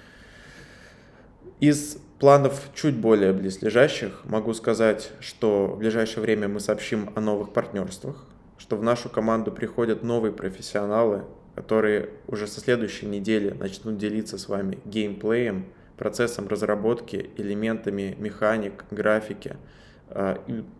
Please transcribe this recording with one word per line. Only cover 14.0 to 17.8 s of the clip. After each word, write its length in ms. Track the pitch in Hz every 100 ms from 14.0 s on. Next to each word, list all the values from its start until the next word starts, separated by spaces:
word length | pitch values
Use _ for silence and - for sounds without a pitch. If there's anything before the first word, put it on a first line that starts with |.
| 107 107 107 98
с 100 | -
вами 300 | 101 95 98 104
геймплеем, 800 | 107 104 98 107 117 120 95 92 - - -
процессом 520 | 104 - 117 - 101
разработки, 840 | 101 104 101 110 117 - 98 - -
элементами 800 | 101 101 110 110